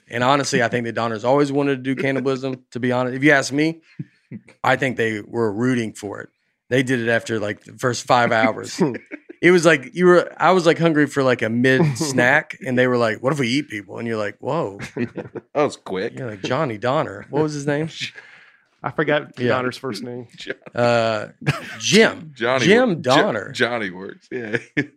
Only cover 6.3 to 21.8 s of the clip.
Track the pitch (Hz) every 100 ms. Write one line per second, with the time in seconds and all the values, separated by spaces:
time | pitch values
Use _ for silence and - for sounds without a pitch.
6.3 | _ _ _ - 127 127 127 117 113 -
7.3 | 110 104 107 - 110 127 117 - 123 120
8.3 | 113 110 104 - - 156 - - - -
9.3 | - 165 185 165 156 127 170 180 175 -
10.3 | - 156 185 160 147 170 151 143 143 131
11.3 | 120 113 117 131 131 151 127 156 127 123
12.3 | 151 - - 127 127 127 123 113 104 127
13.3 | 147 117 139 147 107 95 107 117 110 104
14.3 | - 120 156 113 101 107 - 120 - -
15.3 | - - 139 135 - - 92 117 127 123
16.3 | 101 98 127 147 104 120 151 107 98 -
17.3 | 135 156 147 139 143 160 - - - -
18.3 | - - _ _ _ - - 147 147 123
19.3 | - 120 127 127 - 135 98 127 123 117
20.3 | - - - - - 120 117 113 107 107
21.3 | - 143 - - -